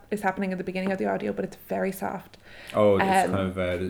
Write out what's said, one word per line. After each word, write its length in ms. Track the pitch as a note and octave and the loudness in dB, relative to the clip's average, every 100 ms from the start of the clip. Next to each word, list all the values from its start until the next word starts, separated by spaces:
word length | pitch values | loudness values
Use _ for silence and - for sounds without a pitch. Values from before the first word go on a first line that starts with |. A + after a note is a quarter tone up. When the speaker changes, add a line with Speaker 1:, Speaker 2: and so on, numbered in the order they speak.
| - | -8
Speaker 1:
is 120 | G#3 | -4
happening 300 | G3 F#3+ G3 | -2 -2 -2
at 60 | F#3 | -4
the 60 | |
beginning 280 | F#3 F#3 F#3+ | -4 -4 -2
of 60 | F#3+ | -2
the 80 | G#3 | -2
audio, 260 | F#3+ G#3 | -2 -2
but 120 | G3+ F#3+ | -4 -6
it's 120 | - - | -10 -8
very 240 | G3 F#3+ | -2 -2
soft. 460 | F#3+ G3 G3 - - - - - | -2 -6 -8 -12 -20 -20 -20 -4
Speaker 2:
Oh, 220 | - G#2+ G2 | 4 6 6
it's 60 | F#2+ F#2+ F#2 | 6 4 4
Speaker 1:
Um, 40 | G2 | 2
Speaker 2:
kind 120 | F#2+ | 0
of, 100 | F#2+ | 0
uh, 300 | F2+ F2+ F#2 | -2 0 -2